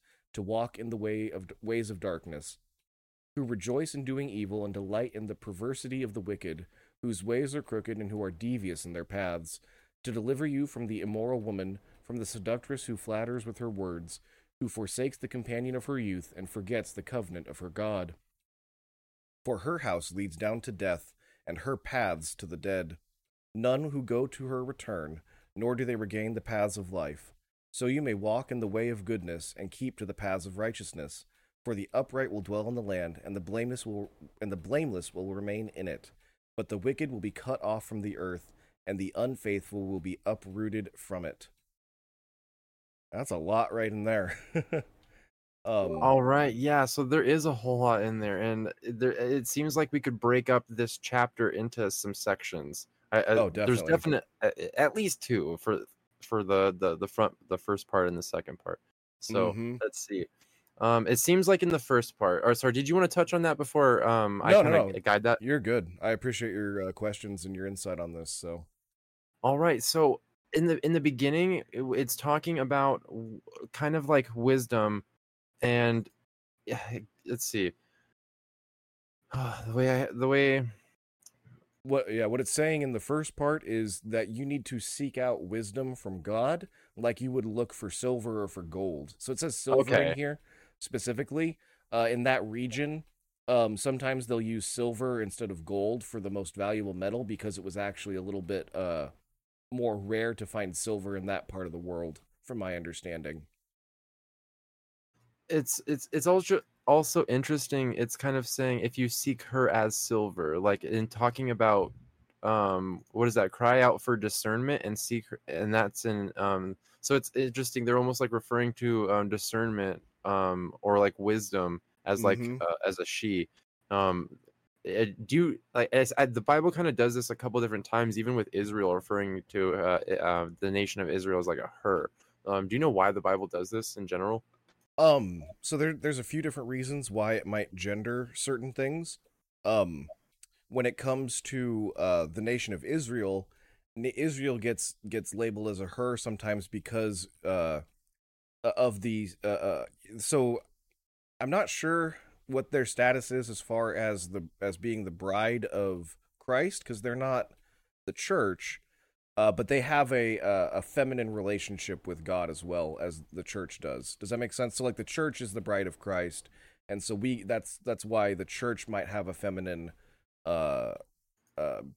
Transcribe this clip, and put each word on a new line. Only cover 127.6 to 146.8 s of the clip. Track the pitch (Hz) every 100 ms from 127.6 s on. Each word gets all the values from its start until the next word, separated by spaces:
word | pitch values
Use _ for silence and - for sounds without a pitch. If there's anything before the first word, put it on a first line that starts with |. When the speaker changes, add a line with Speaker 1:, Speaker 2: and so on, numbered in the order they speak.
Speaker 2:
different | 117 104
times, | - 117 117 104
even | 113 123
with | 104
Israel, | 98 104 104 95
referring | 90 - 101 98 95 -
to, | 101 92
uh, | 90 90 90 - 92
uh, | 87 87 85 85
the | 98
nation | 98 101 104
of | 87
Israel | 92 92 92
as, | 90
like, | 73
a | - -
her. | 104 90 - _ _ _ -
Um, | 98 95
do | 117
you |
know | 156
why | 98 98
the | 101
Bible | 92 95 95
does | 87 92
this | 113 110 -
in | 92
general? | 90 98 113 _ _ _ _ _ -
Speaker 1:
Um, | 156 143 101 87 78 -
so | - 151
there, | 156
there's | 151 147 131
a |
few | 117 151
different | 156 143 120
reasons | 127 131 143 101
why | 101 107
it | 110 92
might | 107 104
gender | 92 95 104 110 123 123
certain | - - 127 131
things. | 127 135 160 170 - _ _ _ _
Um, | - 110 92 78 73 - _ _ - _ -
when | 127 123
it | -
comes | 135 131 131 -
to, | - 131 123 110 104 -
uh, | 90 90 80
the | 87
nation | 110 123 -
of | 95
Israel, | 87 160 120 120 98 98 95 _ _ _ _ -
N-, | 123
Israel | 120 156 135 135 120
gets, | 113 113 - - 104
gets | 110 -
labeled | 104 113 107 107
as | 98
a | 95
her | 104 123 120
sometimes | 120 107 107 104 95
because, | 104